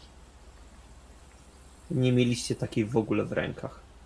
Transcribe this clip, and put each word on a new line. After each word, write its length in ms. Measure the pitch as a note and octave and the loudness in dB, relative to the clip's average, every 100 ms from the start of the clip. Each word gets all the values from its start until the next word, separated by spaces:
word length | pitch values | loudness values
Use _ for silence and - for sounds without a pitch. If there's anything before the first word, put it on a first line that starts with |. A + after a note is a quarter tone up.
| - - - - - - - - - - - - - - - - - - - | -20 -20 -20 -20 -20 -20 -20 -20 -20 -20 -20 -20 -20 -20 -20 -20 -20 -20 -6
nie 200 | C3 B2+ | 2 4
mieliście 440 | B2 B2 A#2+ - A#2+ | 4 4 0 -4 -4
takiej 300 | - A#2+ G#2 | -2 -2 0
w 120 | A#2 | 0
ogóle 280 | A2 G#2 A2+ | 2 0 0
w 60 | |
rękach. 480 | - - - - - - - | -2 -4 -6 -12 -12 -20 -20